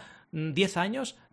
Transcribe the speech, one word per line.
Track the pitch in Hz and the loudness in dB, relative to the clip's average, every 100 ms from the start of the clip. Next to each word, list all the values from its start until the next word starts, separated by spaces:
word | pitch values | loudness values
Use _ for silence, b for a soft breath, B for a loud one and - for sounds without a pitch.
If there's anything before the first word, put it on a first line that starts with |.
| B B B | B B B
mm, | 160 156 | -6 0
diez | 143 190 170 | 2 2 2
años | 190 254 254 b b | -2 -2 -6 b b